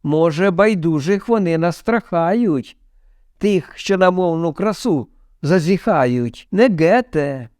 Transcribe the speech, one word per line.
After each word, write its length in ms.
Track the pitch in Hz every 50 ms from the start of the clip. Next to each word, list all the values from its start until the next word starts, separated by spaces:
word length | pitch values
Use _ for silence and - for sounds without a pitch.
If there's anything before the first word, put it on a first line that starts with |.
Може, 480 | - 147 151 156 165 170 151 156 190 202
байдужих 760 | 180 170 202 220 220 180 151 170 160 151 135 165 202 196 - -
вони 300 | 233 220 190 170 165 160
настрахають, 1160 | 165 170 165 - - - 226 226 - - - 170 165 170 202 233 240 202 151 131 - - - _ _ _ _ _ _ _ _ _ _ _ _ _
тих, 340 | - 208 202 180 - - -
що 220 | - - - 196 185
на 120 | 185 185
мовну 420 | 180 180 185 175 165 160 170 170
красу 560 | 143 - - 220 196 - - 254 175 139 110 _ _ _ _ _ _ _
зазіхають. 1040 | - 143 180 185 151 165 196 180 - 233 190 151 131 123 123 123 120 120 117 - - _
Не 160 | - 190 240 262
Гете, 800 | 196 151 160 165 208 247 247 254 - 156 143 143 135 131 120 113 _